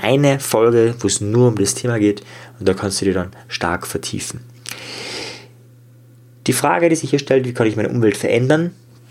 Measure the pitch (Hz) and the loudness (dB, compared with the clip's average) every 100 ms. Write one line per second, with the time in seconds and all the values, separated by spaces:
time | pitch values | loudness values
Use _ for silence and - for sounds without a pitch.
0 | 104 135 143 135 - 113 113 117 113 120 | 0 2 4 2 0 2 4 4 2 2
1 | 101 - 104 113 123 104 98 - 123 117 | -2 -2 0 4 4 4 0 -2 -2 0
2 | 104 104 - - - - 95 92 101 92 | 2 0 -6 -20 -20 -6 -2 0 -2 -2
3 | 98 92 90 - - - 87 87 - - | 0 0 -2 -10 -12 -6 -4 -4 -6 -8
4 | - 101 - - - - - - - - | -8 -8 -8 -12 -16 -18 -16 -14 -14 -14
5 | - - - - - - - - - - | -12 -12 -12 -14 -20 -20 -20 -20 -20 -20
6 | - - - - - 123 147 175 170 160 | -20 -20 -20 -8 -4 0 2 2 2 2
7 | 135 143 139 135 127 120 113 110 107 123 | 0 -2 2 2 2 0 0 0 -2 2
8 | 110 98 - 117 127 156 175 - - - | 2 2 0 2 2 2 0 -6 -20 -20
9 | - | -2